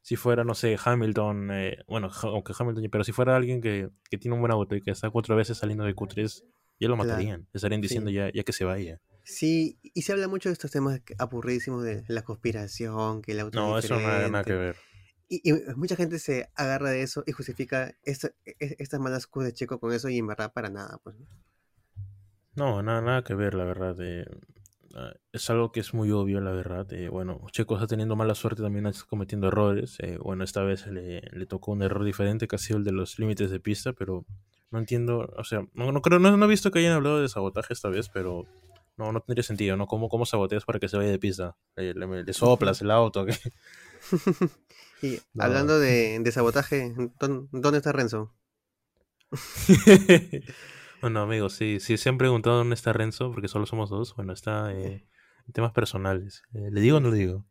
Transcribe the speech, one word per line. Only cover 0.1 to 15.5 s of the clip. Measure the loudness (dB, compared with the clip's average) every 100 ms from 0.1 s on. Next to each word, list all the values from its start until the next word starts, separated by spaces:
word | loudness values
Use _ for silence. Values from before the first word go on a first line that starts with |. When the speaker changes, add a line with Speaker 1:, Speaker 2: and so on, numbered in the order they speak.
Speaker 1:
fuera, | -2 2 2
no | 0
sé, | 0 0 2
Hamilton, | 2 2 2 0 0 -2 -4
eh, | -4 -4 -8 -6
bueno, | -6 -6
Ja-, | -6 -4
aunque | -4 -6 -4
Hamilton, | -4 -4 -2
pero | 0
si | 0
fuera | 2 4
alguien | 4 2 -2
que, | -2 -2 -4 _ _
que | -6
tiene | -4
un | 0
buen | 2
auto | 2 0
y | -2
que | -4
está | -4 -2
cuatro | -2 2
veces | 2 2 -2
saliendo | -4 -2
de | -4
Q | -4 -6
tres, | -4 -4 -6 _ _ _ _
ya | 0
lo |
Speaker 2:
Claro. | 2 0
Speaker 1:
matarían. | 0 -2 -6 -10
Estarían | -4 -2 -2
diciendo | -2 -2 -2
Speaker 2:
Sí. |
Speaker 1:
ya, | -2 -2
ya | -4
que | -6
se | -2
vaya. | -2 -2 -8 -14 _ _
Speaker 2:
Sí, | -16 -4 0 2 0 -6
y | -10 -8
se | -4
habla | -2 -2
mucho | -2 -4
de |
estos | -4 -4
temas | -2 -2 -4
que, | -8 -6
aburridísimos | -4 -4 -2 -4 -2 -4
de | -4 -6 -4
la | -6
conspiración, | -6 -4 -4 -4 -8 -8 -6 -2 -2 -4
que | -6
el | -6
auto | -4 -2
es |
Speaker 1:
No, | 0 0
eso | 0 0
nada, | 0 0 0
nada | -2
que | 0
Speaker 2:
diferente. |
Speaker 1:
ver. | -2 -2 -6 _ -20 _ _ _
Speaker 2:
Y, | -2
y | 2